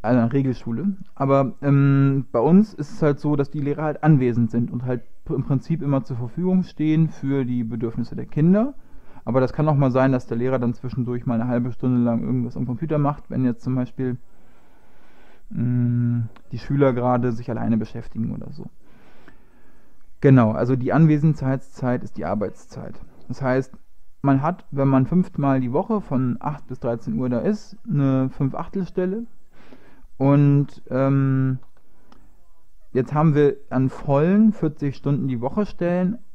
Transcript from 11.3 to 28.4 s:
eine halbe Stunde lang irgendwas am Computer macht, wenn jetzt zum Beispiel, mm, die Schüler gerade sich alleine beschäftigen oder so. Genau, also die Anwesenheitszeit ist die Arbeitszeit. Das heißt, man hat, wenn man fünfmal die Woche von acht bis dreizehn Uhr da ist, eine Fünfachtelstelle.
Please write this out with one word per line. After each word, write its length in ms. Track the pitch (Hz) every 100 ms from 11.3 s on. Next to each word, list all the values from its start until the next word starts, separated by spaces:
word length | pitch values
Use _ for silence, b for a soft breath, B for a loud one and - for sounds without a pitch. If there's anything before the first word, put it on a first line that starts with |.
| 117
eine 80 | 123
halbe 240 | 123 123
Stunde 300 | 120 127 123
lang 220 | 120 113
irgendwas 340 | - 127 120 -
am 80 | 127
Computer 320 | 120 160 151
macht, 320 | 143 143 -
wenn 160 | 127 127
jetzt 160 | 117
zum 140 | 131 131
Beispiel, 420 | 123 - 127 123 - b b b b b b b b b b b -
mm, 720 | 214 123 123 120 120 120 120 113 - -
die 60 | 131
Schüler 360 | - 139 139
gerade 380 | 123 123 123 123
sich 200 | 113 120
alleine 260 | 113 113 113
beschäftigen 560 | 110 117 110 - 110
oder 180 | - -
so. 140 | - - - b b b b b b b b b b b b b -
Genau, 300 | 143 131 110
also 220 | 110 123 131
die 160 | 127
Anwesenheitszeit 1120 | 135 160 151 156 147 135 135 - - 127 123
ist 140 | 104 -
die 80 | 80
Arbeitszeit. 760 | 208 208 - - - - - - - -
Das 160 | -
heißt, 340 | 135 131 135 - - - - -
man 180 | 143 135
hat, 240 | 151 180 -
wenn 160 | 139 139
man 180 | 135 131
fünfmal 560 | 170 180 - 139 135
die 100 | 127
Woche 300 | 139 196 214
von 360 | 208 123 127 117
acht 260 | - 147 -
bis 140 | 127
dreizehn 400 | 123 117 - 113
Uhr 100 | 127
da 100 | 120
ist, 380 | 190 208 - - 240
eine 440 | 147 139 131 131
Fünfachtelstelle. 960 | -